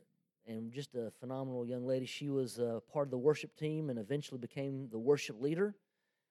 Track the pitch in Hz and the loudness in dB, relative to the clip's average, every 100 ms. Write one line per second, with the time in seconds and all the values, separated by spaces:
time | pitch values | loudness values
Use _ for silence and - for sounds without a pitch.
0 | - _ _ _ 113 113 113 123 143 123 | -20 _ _ _ -12 -8 -8 -8 -6 -4
1 | 113 - 127 131 135 127 120 123 123 131 | -6 -6 -8 -6 -4 -4 -4 -2 0 0
2 | 123 - 147 139 127 117 120 113 - 151 | 0 -4 0 0 0 0 0 0 -2 -2
3 | 143 127 135 151 156 - 156 156 151 120 | 0 4 6 6 0 -4 -2 0 0 -2
4 | 101 143 - 131 120 - 139 135 135 113 | 0 -2 -2 -8 -6 -4 -4 -4 -4 0
5 | 120 143 - 107 139 165 208 202 _ _ | 4 4 4 -4 0 2 0 -2 _ _
6 | _ _ _ | _ _ _